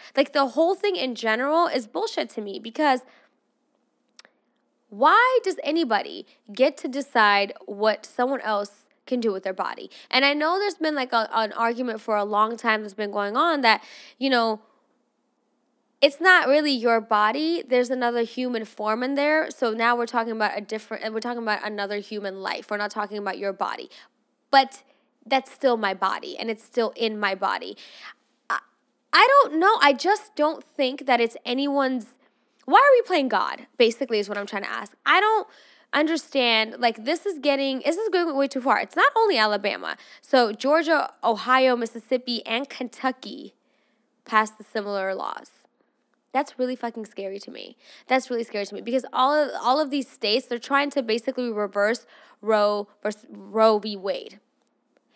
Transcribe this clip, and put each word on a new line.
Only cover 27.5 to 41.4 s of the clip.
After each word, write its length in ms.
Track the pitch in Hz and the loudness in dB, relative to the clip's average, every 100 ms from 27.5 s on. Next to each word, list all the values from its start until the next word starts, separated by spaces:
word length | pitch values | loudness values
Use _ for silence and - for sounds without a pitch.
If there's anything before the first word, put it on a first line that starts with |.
| 95 90 - - - - - _ _ _ | -4 -8 -14 -18 -20 -20 -20 _ _ _
I, 80 | - - _ _ _ _ | -8 -8 _ _ _ _
I 140 | 320 453 | 4 6
don't 320 | 554 453 311 | 6 4 4
know. 200 | 381 440 | 2 6
I 140 | 285 | 4
just 420 | 262 339 403 - - | 4 2 0 -2 -2
don't 260 | 294 320 | -2 -2
think 440 | - - 262 277 269 | -12 -2 -2 -2 0
that 120 | 240 | 2
it's 180 | 233 - - | 2 -2 -6
anyone's, 600 | 254 285 277 262 254 208 - _ _ _ _ - | -2 0 0 0 -2 -6 -16 _ _ _ _ 4
why 120 | 381 | 6
are 140 | 571 | 8
we 100 | 494 | 6
playing 260 | - 359 262 | 6 0 2
God, 380 | 196 78 - - _ | 0 -2 -6 -14 _
basically, 400 | 233 226 262 220 | 2 2 -2 -2
is 100 | 202 | -2
what 80 | 208 | -6
I'm 100 | 202 | -6
trying 160 | 202 | -8
to 80 | 202 | -6
ask. 220 | - 208 - - | -8 -10 -8 2
I 120 | 339 | 2
don't 280 | 427 440 - - - _ _ | 4 0 -2 -14 -20 _ _
understand. 840 | 277 311 320 - 277 247 220 220 226 | -2 0 -2 -2 0 2 2 0 0
Like, 280 | 240 226 220 | -2 -2 -4
this 180 | 330 | -4
is 140 | 403 311 | -4 -2
getting, 420 | 285 277 269 262 | 0 0 -2 -2
this 120 | - 339 | -2 -2
is 120 | 440 | 0
going 260 | 349 339 277 | 0 0 0
way 120 | 277 | 0
too 120 | 269 | 0
far. 180 | 247 208 | 0 0
It's 160 | 214 320 | 0 2
not 160 | 508 453 | 4 4
only 220 | 440 269 | 2 4
Alabama. 580 | 214 208 202 92 82 - - - | 2 2 -2 -4 -8 -10 -14 -20
So 320 | - 262 233 | 0 4 4
Georgia, 600 | 214 262 311 311 302 - - | 0 2 2 4 0 0 -2
Ohio, 500 | 220 214 | -2 -2